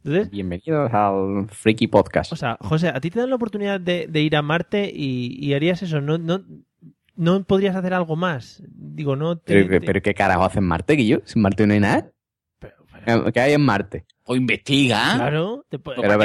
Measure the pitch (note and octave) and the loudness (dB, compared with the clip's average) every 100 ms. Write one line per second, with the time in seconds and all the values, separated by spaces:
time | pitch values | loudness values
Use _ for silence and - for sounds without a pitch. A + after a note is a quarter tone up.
0 | C#3 E3+ G3+ G3+ F#3 F3 - D3+ C3 G#2 | -4 -2 -2 -6 -6 -6 -2 -2 0 2
1 | G2+ G2 F#2+ G2 G#2 - A2 A2 A#2 G#2 | 2 0 -2 -4 -6 -2 0 2 2 2
2 | - - - E3 B2+ A2+ G#2 D#3 E3+ C3 | 2 0 -2 -4 -6 -6 -4 -2 0 -2
3 | D#3+ A3+ B3+ B3+ A3+ G#3 G3+ G3 F3 F3 | -4 -4 -2 -2 -4 -4 -4 -4 -4 -4
4 | - D#3 D3+ D3+ D3 E3 F3 G#3 G3+ - | -4 -2 0 0 0 -2 -2 -4 -4 -4
5 | C#3 B2 B2 C3 C#3+ C#3 E3 F3 F#3 D3+ | -4 -4 -6 -6 -2 0 0 -2 -2 -2
6 | C#3+ E3 E3 F#3+ F3 D#3 _ _ D#3+ _ | -2 -2 -2 -4 -6 -20 _ _ -20 _
7 | _ - E3+ F#3+ F#3 F#3+ G3 F#3 F3+ F#3 | _ -2 2 2 2 2 2 -2 -2 -2
8 | E3 D#3 F3+ C3+ - - - - D3 D3+ | -2 -2 -2 -4 -8 -20 -20 -20 -14 -6
9 | C#3+ C3+ D#3+ E3+ - G2+ F#2+ F#2 - F#2+ | -4 -2 -2 -4 2 2 4 2 2 0
10 | G#2 G2 G2 F2 F#2 - F#2 E2 - D#3 | 0 0 2 2 2 0 0 0 2 2
11 | A2 C#3+ - A2+ G2 G2 G#2 G#2 G2+ E3 | 2 0 0 2 2 4 4 4 4 0
12 | - _ _ _ _ _ - _ _ - | -2 _ _ _ _ _ -20 _ _ -6
13 | A#2 A#2+ F2+ A#2+ C3+ D3 C#3 G2+ G2 - | 0 2 2 2 4 4 4 2 -2 -10
14 | - _ - B2+ B2 A2+ - C#3 C3 G#2+ | -14 _ -4 -2 0 -2 0 2 2 2
15 | C3+ A#3+ - D#3 F#3 C4+ - C#3 - B2 | 0 0 0 -2 -4 -8 -12 -12 -10 -2
16 | G#2 G#2 | 2 2